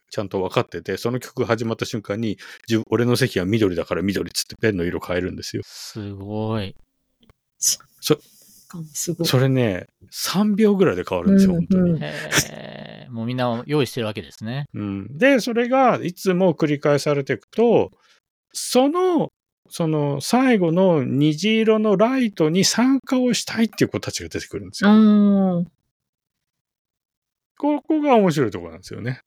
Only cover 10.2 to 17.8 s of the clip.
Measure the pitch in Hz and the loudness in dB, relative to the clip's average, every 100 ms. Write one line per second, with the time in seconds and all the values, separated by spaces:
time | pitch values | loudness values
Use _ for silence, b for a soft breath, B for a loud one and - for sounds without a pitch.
10.2 | - 180 214 196 208 196 160 90 - 90 | -4 0 0 2 2 4 2 0 -4 -2
11.2 | 190 196 190 170 170 185 175 156 151 151 | 2 4 4 2 0 2 2 0 -4 -10
12.2 | 151 - - - - - - 55 - 113 | -2 -2 -2 -10 -16 -16 -18 -18 -14 -8
13.2 | 117 127 123 117 143 147 123 127 107 107 | -6 -2 -2 -4 -2 -2 -2 -4 -6 -8
14.2 | 76 - 107 135 143 113 101 98 101 147 | -14 -12 -8 -8 -8 -8 -6 -6 -8 0
15.2 | 269 262 240 233 240 262 247 139 156 - | 4 4 2 -2 0 4 4 2 -4 -4
16.2 | 190 180 185 - 151 143 151 143 151 143 | -2 2 2 2 0 0 2 2 0 -2
17.2 | 139 127 _ - 233 160 | -2 -6 _ 0 4 4